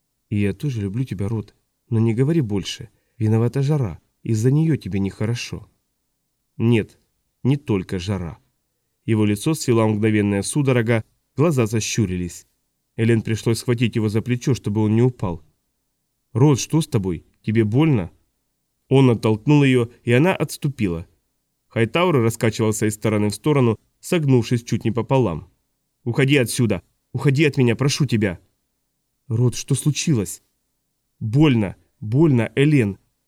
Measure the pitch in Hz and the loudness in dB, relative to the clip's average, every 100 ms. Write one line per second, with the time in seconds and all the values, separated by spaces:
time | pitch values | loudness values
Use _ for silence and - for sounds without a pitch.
0 | _ _ - 104 101 92 147 117 98 110 | _ _ -8 -2 -2 -2 -6 -6 -6 -6
1 | 135 98 98 110 101 _ _ _ - 113 | -6 -6 -6 -6 -8 _ _ _ -6 0
2 | 113 110 135 170 110 101 82 - 120 _ | 0 2 0 0 0 -2 -6 -12 -16 _
3 | _ - 107 113 120 139 139 151 110 76 | _ -4 0 2 2 0 -2 0 -2 -6
4 | _ _ - 110 123 147 160 131 - 104 | _ _ -4 0 2 2 2 0 -2 -4
5 | 196 - 107 120 - - - _ _ _ | -4 -4 -6 -6 -8 -14 -16 _ _ _
6 | _ _ _ _ _ - 113 117 90 _ | _ _ _ _ _ -2 2 2 0 _
7 | _ _ _ _ 123 143 - 101 90 95 | _ _ _ _ -2 -2 0 -4 -2 -8
8 | 92 95 87 - _ _ _ _ _ _ | -6 -6 -8 -14 _ _ _ _ _ _
9 | - 110 104 104 156 160 - 113 110 107 | -2 0 0 0 -2 -4 0 2 2 0
10 | 110 107 101 101 95 151 135 123 113 117 | 0 2 0 0 -2 -2 0 0 0 -2
11 | - _ _ - 165 135 110 113 - - | -4 _ _ -2 0 2 0 -2 -4 -2
12 | 98 90 90 - - _ _ _ _ - | -2 -2 -6 -10 -20 _ _ _ _ -2
13 | 113 113 113 110 117 110 - 120 120 117 | 2 2 0 -4 -2 -2 -2 -2 -2 -2
14 | 107 107 117 123 147 113 - 104 107 110 | -2 -2 -4 -4 -2 -4 -2 -2 0 2
15 | 127 127 98 82 - _ _ _ _ _ | 2 0 -8 -8 -14 _ _ _ _ _
16 | _ _ _ 113 147 127 - 156 160 113 | _ _ _ 2 4 4 0 -2 -2 -4
17 | 92 80 - _ - 110 107 120 160 123 | -4 -6 -10 _ -4 0 2 2 2 2
18 | 82 _ _ _ _ _ _ _ - 135 | -2 _ _ _ _ _ _ _ 0 4
19 | 131 110 113 107 - 147 139 127 113 - | 4 4 0 -2 2 4 4 2 0 -6
20 | 120 120 175 - 151 - 147 - 98 82 | 0 2 2 0 -4 -6 -6 -2 -4 -4
21 | - _ _ _ _ _ _ - 113 165 | -8 _ _ _ _ _ _ -2 -2 0
22 | 180 143 113 - 113 - 110 104 107 - | 2 2 0 0 -2 0 -2 0 -2 -2
23 | 113 107 104 101 151 143 120 101 _ _ | -2 0 -2 -2 -2 2 2 0 _ _
24 | - 180 143 127 110 120 - 117 113 110 | -4 -2 2 2 2 -4 -4 -4 -4 -4
25 | 110 135 110 78 - _ _ _ _ _ | -2 0 0 -4 -12 _ _ _ _ _
26 | 123 117 135 143 120 - 117 90 - _ | -6 0 2 2 0 0 -2 -2 -8 _
27 | _ - 147 135 156 139 123 110 139 - | _ -4 0 2 2 2 0 2 0 0
28 | 139 113 104 82 _ _ _ _ _ _ | -2 0 -2 -4 _ _ _ _ _ _
29 | _ _ - 117 123 - - 135 151 139 | _ _ -8 -2 0 -2 -4 -2 -2 -2
30 | - 127 92 - _ _ _ _ _ _ | -2 -2 -2 -10 _ _ _ _ _ _
31 | _ - 113 127 156 117 95 - _ - | _ -10 -2 2 4 4 0 -6 _ -14
32 | 110 127 165 123 110 - 147 147 104 92 | -4 2 4 4 0 0 2 4 2 -2
33 | _ _ | _ _